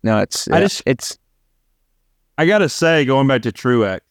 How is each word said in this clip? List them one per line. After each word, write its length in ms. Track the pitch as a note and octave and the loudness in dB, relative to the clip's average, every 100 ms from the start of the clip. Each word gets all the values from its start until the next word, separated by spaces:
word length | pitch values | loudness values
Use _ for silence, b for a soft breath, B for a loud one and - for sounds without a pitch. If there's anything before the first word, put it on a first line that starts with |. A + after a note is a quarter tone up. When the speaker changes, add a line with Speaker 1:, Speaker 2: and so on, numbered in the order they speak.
Speaker 1:
No, 160 | - G#2+ | 0 -2
it's, 300 | G2+ - - | -2 -6 -2
Speaker 2:
I 60 | E3 | 0
Speaker 1:
yeah, 40 | |
Speaker 2:
just 200 | F#3+ - - | 0 -2 -4
Speaker 1:
it's 320 | C3+ - - _ _ _ _ _ _ _ _ _ _ _ - | -4 -6 -14 _ _ _ _ _ _ _ _ _ _ _ -2
Speaker 2:
I 80 | E3 | 2
gotta 220 | G#3 E3+ | 2 0
say, 360 | - E3 D#3+ | 0 2 2
going 220 | C3 C3+ C3+ | 2 2 2
back 140 | C3 | 2
to 100 | A#2 | -2
Truex 480 | - B2+ A#2+ G#2 F#2+ _ | -4 0 2 2 -4 _